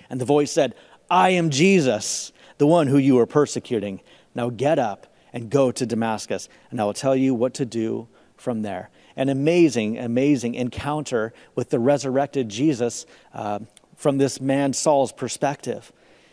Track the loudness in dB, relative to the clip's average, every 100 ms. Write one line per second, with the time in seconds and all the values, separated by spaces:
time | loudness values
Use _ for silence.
0 | -12 -6 0 2 2 0 0 -2 -20 -16
1 | 0 4 4 4 2 4 4 6 4 0
2 | -4 -8 -10 -16 -12 0 4 4 4 4
3 | 4 4 4 2 2 -2 -4 -4 -4 -10
4 | _ -20 _ -6 -6 -2 0 0 -2 -6
5 | -14 _ _ -10 -2 2 2 0 -2 -2
6 | -2 -4 -6 -8 -8 _ _ -4 -4 -2
7 | 0 2 2 0 -2 -2 -6 -4 -4 -4
8 | -10 _ _ _ -8 -6 -6 -8 -12 _
9 | _ -6 -2 0 2 4 4 4 -2 -4
10 | -4 0 2 2 0 -4 -6 -6 -6 -6
11 | -4 -4 -4 -8 -12 -8 -2 0 2 2
12 | 0 -2 -2 -2 -4 -2 0 0 -2 -6
13 | -14 -20 _ -10 -8 -8 -10 _ _ _
14 | -2 0 0 -2 -2 0 0 0 2 2
15 | 0 -4 -10 -4 -4 -4 -8 -10 -12 _
16 | _ _ _